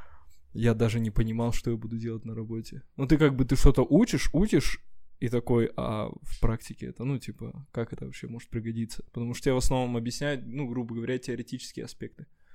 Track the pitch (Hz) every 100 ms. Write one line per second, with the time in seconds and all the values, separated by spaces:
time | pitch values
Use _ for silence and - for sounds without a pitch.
0 | - - - - - - 117 110 117 117
1 | 113 101 113 113 117 - 120 113 113 113
2 | 117 113 113 113 110 113 - - - -
3 | 135 151 147 131 127 139 - 131 123 156
4 | 233 143 - 147 214 147 - - - -
5 | - - 120 120 - 120 113 - 123 107
6 | - - - - 113 113 - - - -
7 | 127 131 - - 120 131 139 123 113 -
8 | 131 - 123 117 - 117 110 113 113 -
9 | - 120 120 120 143 127 - 131 123 120
10 | 117 - 147 135 113 131 131 127 117 117
11 | 117 127 - 120 120 127 - - 117 -
12 | 113 - 151 _ _